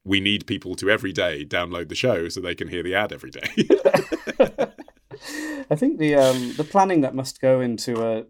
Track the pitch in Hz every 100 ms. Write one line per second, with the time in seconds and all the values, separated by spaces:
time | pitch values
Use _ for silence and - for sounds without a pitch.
0 | 95 98 101 101 - 95 90 90 92 107
1 | 98 87 90 73 73 90 87 87 80 -
2 | 127 95 82 95 90 85 78 87 85 98
3 | 104 71 65 67 - 220 - 392 554 -
4 | - - - - 233 - 254 - - _
5 | _ - - 302 311 294 - 151 269 262
6 | 151 143 131 127 123 127 151 202 190 170
7 | 131 131 131 - 131 131 123 110 - 113
8 | 113 113